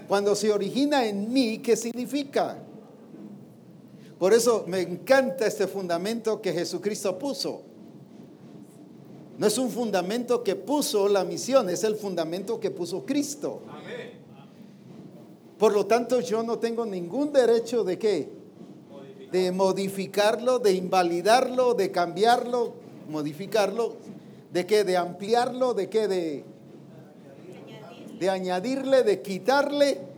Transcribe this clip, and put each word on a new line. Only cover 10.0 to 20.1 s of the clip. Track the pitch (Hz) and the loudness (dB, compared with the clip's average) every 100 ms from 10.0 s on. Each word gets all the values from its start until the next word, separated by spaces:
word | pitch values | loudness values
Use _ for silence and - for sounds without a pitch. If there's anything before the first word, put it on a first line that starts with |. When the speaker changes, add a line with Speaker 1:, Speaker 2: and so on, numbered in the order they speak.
| 175 233 233 233 | 0 -4 0 0
Speaker 1:
que | 196 180 | 0 -4
puso | 233 294 - 208 196 | -2 -2 0 2 4
la | 202 | 2
misión, | 175 165 - 262 190 | 0 -4 2 2 2
es | 170 | 0
el | 220 202 | -2 -2
fundamento | 196 170 160 175 208 226 | -4 -4 -4 -4 -6 -4
que | 190 | -4
puso | 135 175 180 | -6 -6 -8
Cristo. | - 285 - - 147 101 - | -4 -4 -4 -6 -8 -8 -12
Speaker 2:
Amén. | - - - - - - - - - - - - - - - - - - - | -16 -14 -12 -14 -18 -20 -20 -20 -20 -20 -20 -20 -20 -20 -20 -20 -20 -20 2
Speaker 1:
Por | - | 4
lo | 202 196 | 4 4
tanto, | 233 240 247 | 2 2 0
yo | - 220 | 0 -2
no | 226 214 | -2 -2
tengo | 233 226 226 | -2 -2 -4
ningún | 185 175 226 294 | -6 -4 -2 2
derecho | 285 226 233 226 240 | 4 6 4 2 0
de | 185 180 | 0 0
qué? | 214 175 - - - - - - - - - - - | 0 0 -2 -10 -20 -20 -20 -20 -20 -20 -18 -18 -4
De | 180 185 | 0 0
modificarlo, | 185 190 185 196 196 185 | 2 2 2 -2 -4 -2